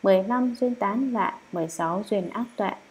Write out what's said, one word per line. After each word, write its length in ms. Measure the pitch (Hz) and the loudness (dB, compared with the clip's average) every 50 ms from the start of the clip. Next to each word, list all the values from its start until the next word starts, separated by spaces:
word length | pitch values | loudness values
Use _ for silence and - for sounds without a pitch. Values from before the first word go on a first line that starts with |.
Mười 200 | - 202 190 185 | 6 6 6 6
lăm, 320 | 190 214 240 254 254 247 240 - | 4 2 0 2 2 0 0 0
duyên 140 | 254 247 247 | 0 0 0
tán 380 | - 208 196 202 247 269 262 | 0 -2 0 0 0 0 0
loạn. 220 | 240 220 185 180 - - - - | 0 0 0 0 -2 -6 -14 -8
Mười 160 | - 175 160 165 | -4 -4 -4 -4
sáu, 340 | - - 170 165 170 190 208 - | -2 -2 -2 -2 -2 -2 -2 0
duyên 200 | 220 202 180 170 | -2 -2 -2 -2
ác 140 | - 220 240 233 - | -4 -6 -6 -6 -4
tuệ. 140 | - 208 190 - - - - | -4 -2 -2 -2 -6 -14 -20